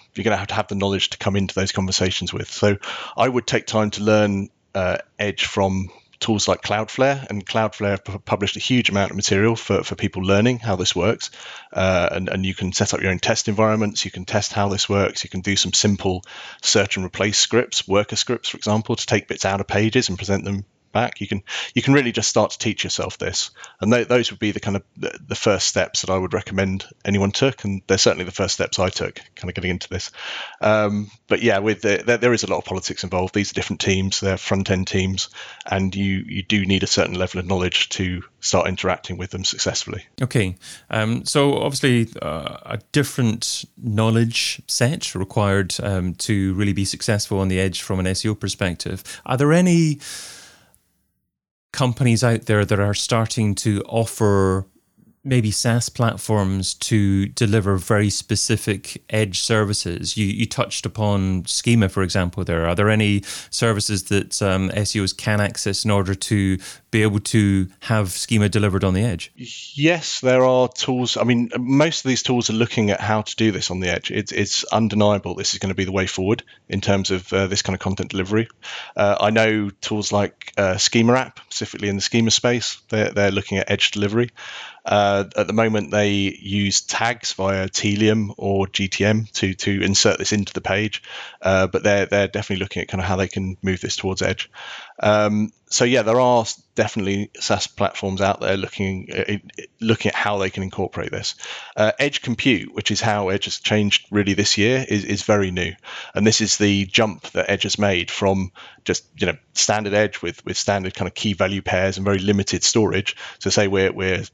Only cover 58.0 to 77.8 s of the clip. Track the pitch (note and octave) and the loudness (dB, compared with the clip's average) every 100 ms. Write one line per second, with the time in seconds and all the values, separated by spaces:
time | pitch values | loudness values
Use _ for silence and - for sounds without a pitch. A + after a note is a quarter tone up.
58 | G#2 - - G#2+ - A2 - G2 - - | 2 0 -2 -2 0 0 0 -4 -6 -16
59 | - A2 G#2+ F2+ - A2 G#2 G#2 - F2 | -4 0 0 -2 0 2 2 0 -4 -6
60 | - - G2+ G2+ A2+ - - - - - | -6 -2 -2 0 -4 -2 -4 -4 -8 -2
61 | G#2+ G2+ F#2+ F#2 F2 - - A#2 G2 G2 | 0 2 0 -2 -2 -4 2 4 4 2
62 | F#2 G2 F2 - F2 E2 E2 F2 G#2 G#2+ | 0 0 -2 -4 -2 0 0 2 2 4
63 | G#2 G2+ - - - - A#2 G#2 G#2 G2+ | 2 2 -2 -12 -10 -2 0 0 -2 -4
64 | - G2+ - - G2+ F#2+ F#2+ G#2 G2+ G#2+ | 0 -2 0 -2 0 0 0 -2 -2 -2
65 | F#2+ - - G#2 G#2 - G#2 G2 A2 G2+ | -2 -2 -2 0 0 -2 -4 -2 2 2
66 | F#2+ F#2+ - G#2 G2 F#2 - - _ A2 | 2 -2 0 0 2 0 -4 -18 _ 2
67 | G#2+ G2+ - A2+ G2+ G2 F#2 - - A2 | 2 2 0 2 4 2 -2 -6 -2 0
68 | G2 - - A2+ G#2 G#2 G#2 F#2 G2 F#2 | 0 -4 0 2 2 2 2 2 2 2
69 | A#2 E2 - - A#2+ - - C#3 D3+ E3+ | 0 -2 -8 -14 -16 -16 -14 0 2 2
70 | - - B2+ B2+ B2+ B2+ B2 - - B2+ | -2 -2 2 4 6 4 2 0 -2 0
71 | B2 - A#2 A#2+ A#2+ B2 B2 C3+ D#3+ D3+ | 0 0 2 2 2 -2 0 4 4 2
72 | C3+ B2 - A#2+ A#2 A2 A#2 - G#2 G2 | -2 -2 0 0 0 0 0 2 2 2
73 | G#2 A2 G#2+ - A2 F#2 - F#2 F2+ F2 | 0 -2 -2 0 0 0 -4 -4 -2 -2
74 | - G2+ G#2 F#2 G2+ - - G2+ A2 G#2+ | -2 -4 -4 -4 -2 -2 -2 0 2 4
75 | G#2 G2+ F#2 F2+ G2+ - G2 F#2 F#2+ F#2+ | 4 2 -2 -6 -4 -4 -4 -2 -2 0
76 | F#2 - F#2+ A#2+ - - _ G#2 G#2 G2+ | -2 -2 0 0 -4 -20 _ -4 2 0
77 | F#2+ F#2+ F#2+ F#2+ F#2+ G2 - F#2 | 2 -2 0 0 0 -2 -2 -4